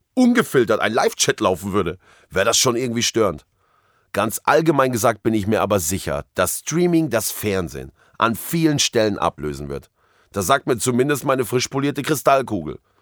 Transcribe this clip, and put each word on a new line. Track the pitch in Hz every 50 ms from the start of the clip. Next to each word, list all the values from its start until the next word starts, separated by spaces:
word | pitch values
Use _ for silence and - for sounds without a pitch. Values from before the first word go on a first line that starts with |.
| _ _ -
ungefiltert | 254 247 240 240 240 180 - - 135 113 - 107 -
ein | 78 107 113
Live-Chat | 127 160 226 - - - - - -
laufen | 107 92 95 90 95 101 92
würde, | 101 82 82 78 - _ _ - _ _ _
wär | - 92 101
das | 113 110
schon | - - 131 117
irgendwie | 117 131 120 113 120 113
störend. | - - 117 107 95 78 73 _ _ _ _ _ _ _ _ _ _ _ _ _ _ -
Ganz | 98 104 113 - - -
allgemein | - 143 156 160 165 151 139 131 131
gesagt | 123 110 113 120 113 - -
bin | 117 110
ich | 110 92
mir | 107 110 92
aber | 95 98 104 98
sicher, | 78 73 95 90 - 82 71 73 - _ -
dass | - 92 - - -
Streaming | - - 147 175 175 175 170 160 160 131
das | 117 113 - -
Fernsehen | - - - 104 95 95 85 73 65 67 67 71 _ _ _ _ _
an | - 107 113 110
vielen | - - - 165 170 160 156 147 131
Stellen | - - - 117 107 107 101 -
ablösen | 80 85 - - 73 76 71 67 73 69
wird. | 71 69 - _ _ _ _ _ _ _ _ _
Das | - 101 95
sagt | 92 135 139 -
mir | 143 131
zumindest | 104 - 127 123 120 131 147 147 120 -
meine | 139 131 131 123
frisch | - 127 131 -
polierte | - - 139 139 143 131 139
Kristallkugel. | 123 - 156 123 - 147 139 135 127 101 107 90 76 73 - - _ _ _ _